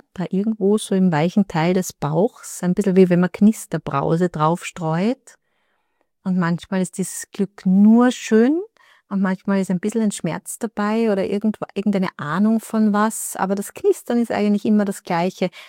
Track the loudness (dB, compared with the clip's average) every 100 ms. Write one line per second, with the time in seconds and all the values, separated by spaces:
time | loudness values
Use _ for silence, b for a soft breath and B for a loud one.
0 | _ -12 -4 -2 -2 -2 0 0 0 2
1 | 2 2 0 0 0 0 0 0 -2 -6
2 | -4 0 -2 -4 -16 -6 -4 0 2 4
3 | 4 4 2 4 2 2 -4 -8 -4 -2
4 | 0 0 -2 0 0 0 -6 -8 -4 -2
5 | -2 -4 _ _ _ _ _ _ _ _
6 | _ _ -4 0 0 -2 -4 -4 -4 -6
7 | -8 -8 -10 -6 -6 -4 2 6 8 8
8 | 4 0 2 4 4 2 -4 _ b b
9 | b -2 -2 -2 -2 -2 0 -2 -2 -2
10 | -2 -2 -6 -8 -10 -10 -10 -4 -2 0
11 | 0 0 -2 -2 -2 -4 -8 -4 -2 0
12 | -2 -6 -4 0 2 0 -2 0 2 2
13 | 0 -4 -8 -4 -4 -4 -6 -4 -2 -2
14 | 0 -2 0 0 0 0 2 2 0 -4
15 | -4 -2 -2 -2 -6 B